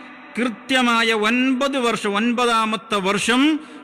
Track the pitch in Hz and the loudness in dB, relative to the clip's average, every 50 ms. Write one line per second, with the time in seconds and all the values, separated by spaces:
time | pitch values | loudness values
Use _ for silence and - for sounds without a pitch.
0 | - - - - - - - 214 240 254 208 - - - 269 262 247 240 233 226 | -12 -18 -20 -20 -20 -10 -6 -4 -4 -4 -4 -6 -4 0 0 2 2 2 2 2
1 | 226 226 226 214 208 214 233 247 254 269 262 247 277 277 269 277 240 233 220 214 | 2 2 2 2 2 2 2 2 2 0 0 0 0 -2 0 0 0 0 0 -2
2 | - 208 202 202 220 240 240 226 247 240 233 220 220 220 220 214 - - 208 202 | -2 -2 0 0 0 0 0 0 2 2 2 2 0 0 -2 -6 -4 -4 -2 -2
3 | 180 190 202 202 - 226 233 254 277 311 320 294 - - - - | 0 0 0 0 0 2 2 4 4 4 2 0 -4 -10 -18 -18